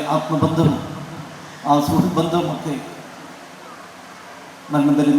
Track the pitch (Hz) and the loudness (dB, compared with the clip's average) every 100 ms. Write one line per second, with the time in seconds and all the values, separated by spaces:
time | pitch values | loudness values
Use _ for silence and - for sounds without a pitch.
0 | 147 156 - 156 135 156 151 - - - | 0 -2 0 2 2 4 4 2 -4 -10
1 | - - - - - - 147 147 147 160 | -12 -12 -14 -14 -16 -8 2 4 4 4
2 | 180 160 165 170 156 151 160 135 - - | 4 4 2 2 0 -4 -4 -6 -8 -14
3 | - - - - - - - - - - | -16 -18 -18 -18 -18 -18 -18 -18 -18 -18
4 | - - - - - - - 147 143 143 | -18 -18 -18 -18 -18 -18 -2 2 4 6
5 | 143 | 6